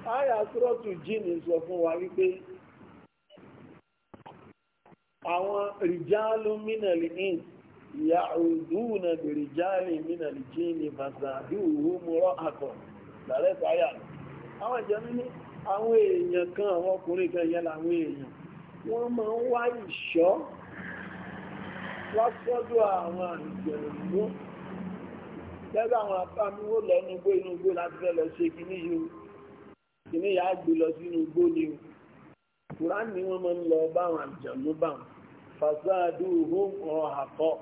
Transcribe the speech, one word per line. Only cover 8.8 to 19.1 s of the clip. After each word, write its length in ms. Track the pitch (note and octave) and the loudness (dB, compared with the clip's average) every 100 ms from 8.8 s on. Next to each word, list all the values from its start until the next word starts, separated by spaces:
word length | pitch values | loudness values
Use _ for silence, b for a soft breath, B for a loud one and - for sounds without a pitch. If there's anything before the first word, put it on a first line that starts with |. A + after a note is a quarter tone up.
| A#3+ G#3 F3 | 0 0 0
bi 160 | E3 D3+ | 0 -2
rìjálì 600 | D3 D3 C3+ F3+ F#3+ F#3 D#3+ | -4 -4 0 0 2 0 -2
mínàlì 440 | D#3+ E3+ D#3 C#3 C3 | -2 -4 -4 -6 -8
jíìnì 420 | D#3+ E3+ E3 D3+ | -4 -2 -2 -4
fazaduhum 1120 | C#3 C#3 C3 C#3 C3 C3+ F#3 F3+ D3+ D#3 F3+ E3+ | -4 -8 -4 -6 -4 -4 0 2 4 2 0 0
rahaqa. 560 | E3 F#3 F3+ D#3+ C#3+ C3+ A2+ - - - - | 4 4 4 -4 -4 -8 -8 -16 -18 -18 -16
Dàrẹ́ 320 | - C3 F3 F#3+ | -2 4 4 4
sáyà. 320 | D#3+ E3 D#3+ - - - - - - - | 2 4 2 0 -14 -14 -14 -14 -14 -8
Àwọn 220 | G#3 B3 | -4 -2
ìjọ 180 | G3+ G#3 | 0 -2
ní 200 | A#3 A#3+ B3 - - - | 0 -6 -6 -10 -16 -12
àwọn 300 | G#3+ G3 A3+ | -2 0 6
èèyàn 540 | A3+ G#3 F3+ F3 F3 F3 | 8 8 6 4 2 0
kan, 160 | - G3+ | 0 2
àwọn 240 | F3 F#3 | 2 2
ọkùnrin 400 | F#3 E3 F3+ F3+ | 0 0 0 2
kan 140 | F3 E3 | 2 2
yẹn 180 | E3+ | 2
làwọn 280 | E3+ D#3 E3 | 0 -2 0
èèyàn. 400 | E3+ D#3 C#3 C3 - - - - - | 2 0 -4 -10 -12 -16 -16 -18 -12
Wọ́n 280 | - A3+ | -4 -2
máa 180 | A#3+ | 0